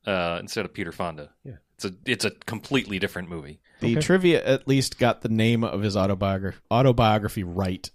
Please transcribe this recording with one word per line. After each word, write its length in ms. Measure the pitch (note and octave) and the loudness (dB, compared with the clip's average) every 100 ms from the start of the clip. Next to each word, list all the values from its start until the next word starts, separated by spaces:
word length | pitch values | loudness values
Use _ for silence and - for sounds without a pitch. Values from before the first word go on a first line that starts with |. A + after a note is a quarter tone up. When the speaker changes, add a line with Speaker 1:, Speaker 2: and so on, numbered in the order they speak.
| - | -4
Speaker 1:
uh, 300 | F#2+ E2+ E2+ | -2 -2 -4
instead 260 | - - F#2 | -6 -8 -8
of 80 | |
Peter 180 | - F2 | -8 -8
Fonda. 380 | - F2+ D#2 D2 _ | -6 -8 -8 -14 _
Speaker 2:
Yeah. 140 | C#3 G2 _ - | -18 -18 _ -10
Speaker 1:
It's 100 | G2+ | -10
a, 80 | F#2 - | -8 -4
it's 180 | A#2+ A2 | -2 -2
a 40 | |
completely 680 | - - A2 - C3+ G2+ F#2+ | -6 -10 -10 -2 -2 -2 -4
different 300 | F#2+ - F2 | -4 -6 -10
movie. 300 | F2 C#2+ D2+ _ _ | -10 -12 -18 _ _
Speaker 3:
The 180 | A2+ A#2 | -2 0
Speaker 2:
Okay. 80 | D3+ | 2
Speaker 3:
trivia 400 | F#3 F3+ D#3+ - | 4 4 4 2
at 220 | C3 - | 0 2
least 300 | C3+ B2+ - | 2 0 0
got 220 | A#2+ A2 | 0 2
the 60 | A2+ | 0
name 340 | A2 A2 A#2 A2+ | 2 4 2 0
of 160 | F2 | 0
his 140 | G#2 G2+ | 0 2
autobiogra-, 560 | F#2+ F#2+ G2 G2 F#2+ - - | 2 2 0 0 -4 -8 0
autobiography 720 | A#2 C3+ A#2+ A2+ G#2+ G#2 - | 4 4 4 4 4 0 -4
right, 380 | F2+ F2 F#2+ F#2 - | -4 -2 -2 -4 -8